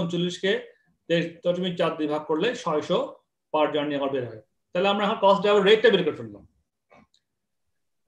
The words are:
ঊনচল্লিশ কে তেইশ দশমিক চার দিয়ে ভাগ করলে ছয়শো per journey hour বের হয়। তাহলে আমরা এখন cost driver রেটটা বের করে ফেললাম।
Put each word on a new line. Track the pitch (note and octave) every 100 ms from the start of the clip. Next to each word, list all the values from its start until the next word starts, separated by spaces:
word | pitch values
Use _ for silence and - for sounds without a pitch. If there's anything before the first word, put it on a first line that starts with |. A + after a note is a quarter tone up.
ঊনচল্লিশ | F3 E3+ F3 F3
কে | F#3+ A#3 - _ _ _ -
তেইশ | E3+ E3+ -
দশমিক | F3 F3 F#3 E3+
চার | E3 D#3
দিয়ে | D3+
ভাগ | D3+ D3+
করলে | D#3 A3 B3
ছয়শো | E3+ D3+ - G3 D4+ - _ _ _
per | D#3 D3
journey | D3 D3 C#3
hour | C#3
বের | C3+ A#2+
হয়। | - - _ _
তাহলে | F3 G3
আমরা | G#3 G3+
এখন | G#3+
cost | G3 G3
driver | G#3 G#3 F#3+
রেটটা | A3 A#3
বের | F#3+ D3+
করে | -
ফেললাম। | A2+ G2+ - _ _ _ _ - _ _ _ _ _ _ _ _ _ _